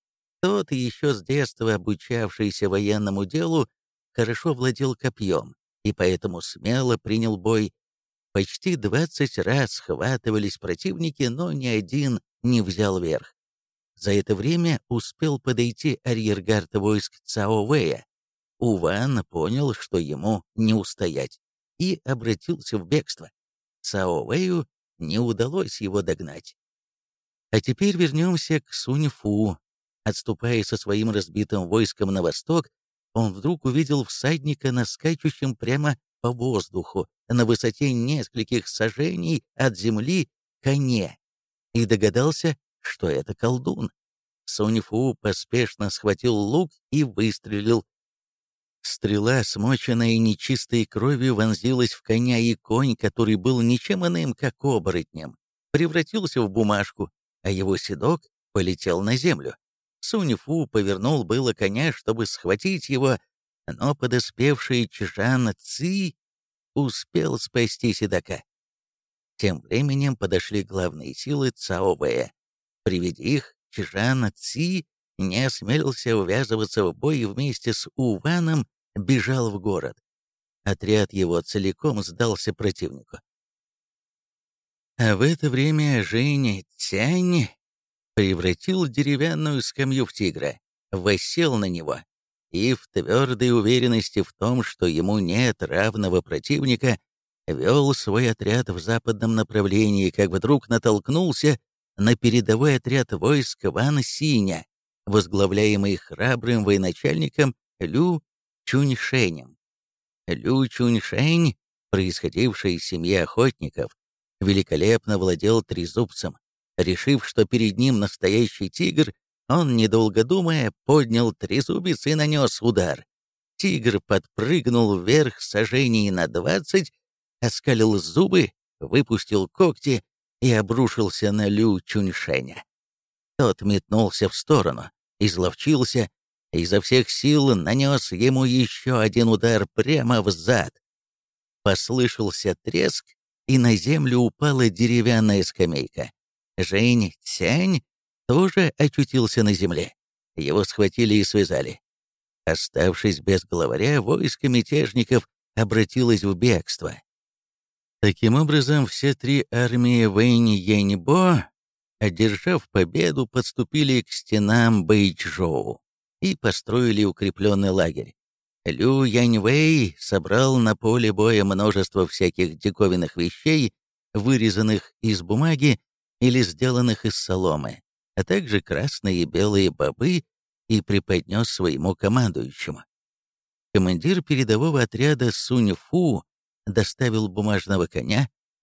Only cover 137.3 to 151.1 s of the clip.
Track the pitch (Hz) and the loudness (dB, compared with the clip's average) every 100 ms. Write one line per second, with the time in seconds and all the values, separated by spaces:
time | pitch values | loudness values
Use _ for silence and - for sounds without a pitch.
137.3 | 147 139 104 80 127 139 139 - 90 120 | 4 4 2 2 0 2 0 -2 0 2
138.3 | 131 131 127 120 - - 123 110 117 113 | 2 2 2 0 -2 -2 2 2 4 4
139.3 | 107 117 110 104 - 110 151 117 120 101 | 4 4 2 0 -2 0 2 2 2 2
140.3 | 82 87 120 - _ _ _ _ _ _ | -2 0 0 0 _ _ _ _ _ _
141.3 | _ _ _ 104 92 - 127 120 - 104 | _ _ _ 0 0 0 0 0 0 -4
142.3 | - 101 87 - 82 - - _ _ _ | -2 -4 -4 -2 0 0 -2 _ _ _
143.3 | _ - 131 120 107 101 156 135 123 120 | _ 0 4 4 4 2 0 2 2 0
144.3 | - 147 135 117 87 117 120 113 117 107 | 0 0 2 2 2 2 2 2 2 4
145.3 | 101 92 - 87 73 64 - 62 _ _ | 2 0 0 -2 -2 -6 -8 -12 _ _
146.3 | _ _ - 92 98 120 120 95 - - | _ _ -6 -2 0 2 2 0 -6 -12
147.3 | - 87 139 190 160 - _ _ _ - | -4 0 2 2 -2 -4 _ _ _ 0
148.3 | 135 190 196 170 - 147 - 139 131 110 | 2 4 2 0 2 0 2 0 2 2
149.3 | - 107 92 95 82 - _ _ _ _ | 2 2 2 0 -2 -6 _ _ _ _
150.3 | - 71 90 95 - 98 - 113 | -8 -2 0 0 2 0 2 2